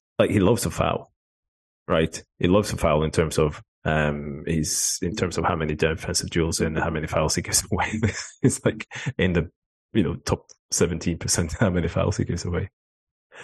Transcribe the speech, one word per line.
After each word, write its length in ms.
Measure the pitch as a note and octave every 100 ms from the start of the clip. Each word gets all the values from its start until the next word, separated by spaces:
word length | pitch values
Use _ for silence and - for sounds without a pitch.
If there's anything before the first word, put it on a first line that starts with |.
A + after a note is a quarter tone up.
| _ -
like, 120 | F#2
he 100 | G2
loves 240 | F#2 A#2
a 60 | D#2+
foul, 420 | - E2 E2 - _ _ _ _ _ _ _ -
right? 340 | E2+ E2 - - -
He 100 | F2
loves 240 | G2+ G2+
a 60 | -
foul 260 | E2 D2+
in 60 | D#2
terms 280 | F2 D#2+ D#2+
of, 240 | D2+ - - _
um, 600 | E2 D2+ D2+ D2 D2 C#2+ D#2+
he's, 520 | E2 D2+ - - -
in 120 | F2 D#2+
terms 200 | F#2 E2+
of 80 |
how 100 | F2
many 200 | E2+ D#2
defensive 560 | D#2 D#2+ D#2+ - E2+ E2+
duels 300 | E2+ E2 -
and 180 | E2 D#2+
how 100 | D#2+
many 180 | D#2+ D#2
fouls 280 | E2 D#2
he 80 | -
gives 200 | E2 - -
<laughs> 40 |
away. 280 | F#2+ - - A2 - - -
It's, 220 | C3+ -
like, 240 | A2+ - - - - -
in 160 | F#2
the, 160 | E2+ E2 _ _ _ _
you 100 | A2
know, 120 | D2+
top 320 | - - - - _ -
seventeen 480 | - E2+ E2 F2+ E2
percent 340 | - - E2
how 140 | - G2
many 200 | F2 E2+
fouls 280 | - F#2 -
he 80 |
gives 200 | - F2
away. 260 | F#2 E2+ G2 _ _ _ _ _ _ -